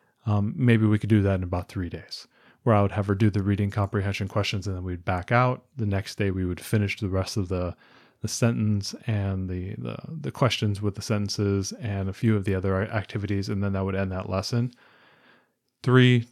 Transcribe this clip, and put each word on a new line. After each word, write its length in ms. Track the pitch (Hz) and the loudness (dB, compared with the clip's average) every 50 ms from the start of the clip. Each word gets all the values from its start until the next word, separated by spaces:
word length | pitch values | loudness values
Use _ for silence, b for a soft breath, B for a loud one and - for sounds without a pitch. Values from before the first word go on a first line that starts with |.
| b b b _ _ | b b b _ _
Um, 280 | 107 104 101 101 107 - | 0 2 2 2 0 0
maybe 300 | 165 131 123 113 110 110 | 2 4 4 6 6 6
we 120 | 107 107 104 | 4 4 2
could 120 | - 101 | 4 4
do 120 | 113 104 | 4 4
that 140 | 98 98 98 | 6 4 2
in 60 | 92 92 | 0 0
about 240 | 87 92 87 90 - | -2 -4 -4 -6 -6
three 200 | - 101 90 85 | -6 -6 -6 -6
days, 380 | 78 80 - - - - - b b b b b b b - | -8 -10 -12 -14 -16 -16 -16 b b b b b b b 2
where 100 | 120 110 | 4 4
I 80 | 104 | 4
would 100 | 101 98 | 4 4
have 140 | 85 101 98 | 2 0 0
her 80 | 98 101 | 0 2
do 160 | 95 110 107 | 4 4 4
the 120 | 95 104 | 4 2
reading 280 | 95 98 101 95 104 98 | 2 2 2 2 0 0
comprehension 560 | - 107 101 98 - 104 95 101 98 - 104 | 0 0 -2 0 0 -2 -2 -2 -2 -4 -4
questions 400 | 98 - 107 98 - - 101 92 | -2 -2 -2 -2 -2 -2 -4 -4
and 80 | 104 95 | -4 -6
then 60 | 90 90 | -4 -4
we'd 200 | 92 90 90 85 | -6 -6 -4 -2
back 260 | - 92 90 90 - | -2 -2 -2 0 0
out. 360 | 120 120 127 127 127 - - _ _ | 2 2 4 2 0 -4 -8 _ _
The 100 | 131 113 | -4 -2
next 300 | 104 98 98 95 - - | -2 0 -2 -2 -4 -4
day 140 | - 104 98 | -2 0 0
we 120 | 92 95 92 | 0 0 -2
would 140 | 90 90 - | -2 -4 -6
finish 380 | - - - 107 101 98 - - | -4 -2 0 0 0 0 -2 -4
the 100 | 110 95 | -4 -2
rest 280 | 92 95 95 - - | -2 -2 -2 -2 -2
of 120 | 107 98 90 | -4 -2 -2
the, 280 | 95 90 90 87 87 b b b b b b b b b | -2 -2 -2 -4 -6 b b b b b b b b b
the 60 | - 107 | -8 -8
sentence 640 | - - 123 117 117 123 110 107 104 101 101 - - - - | -2 0 0 0 2 2 2 2 2 0 -2 -4 -10 -8 -6
and 420 | - 110 104 98 98 95 95 92 92 | -4 -2 -2 -2 -2 -2 -4 -4 -4
the, 260 | 92 90 90 95 104 - | -6 -6 -6 -8 -10 -8
the, 180 | 120 - - - - - | -8 -8 -10 -10 -10 -12
the 240 | 160 160 143 - | -12 -10 -8 -10
questions 500 | - - 139 120 - - - 107 101 98 | -2 0 0 0 2 0 0 -2 -2 -2
with 140 | 104 104 95 | -2 -4 -4
the 60 | - | -4
sentences 680 | - - 113 104 104 98 - - 104 101 98 98 95 - 220 254 | -4 -2 -2 -2 -2 -2 -2 -2 0 0 0 0 -2 -4 -6 -8
and 300 | 147 104 101 98 95 95 | -6 -6 -4 -4 -4 -6
a 40 | |
few 220 | 95 - - 113 110 | -4 -2 0 2 2
of 100 | 104 95 | 2 0
the 100 | 104 98 | -2 -2
other 260 | 92 92 98 95 95 | 0 0 0 0 0
a-, 60 | 101 - | -2 -2
activities, 600 | - 110 98 - - 104 101 101 104 98 95 107 | -4 -6 -6 -6 -6 -6 -4 -2 -2 -2 -2 -2
and 140 | 110 98 | -2 -2
then 120 | 101 101 98 | -2 -2 -2
that 100 | 95 95 | -2 -2
would 100 | 98 95 | -2 -2
end 160 | 95 98 95 | -2 -2 -2
that 180 | 92 92 98 101 | -4 -6 -6 -4
lesson. 420 | 95 95 95 - - 117 120 127 b b b b b b b b b b b b b b b b b b _ _ _ _ - | -4 -4 -4 -2 -2 -2 -2 -2 b b b b b b b b b b b b b b b b b b _ _ _ _ 2
Three 380 | 127 123 127 127 123 123 120 117 - | 4 6 8 8 8 6 4 2 -2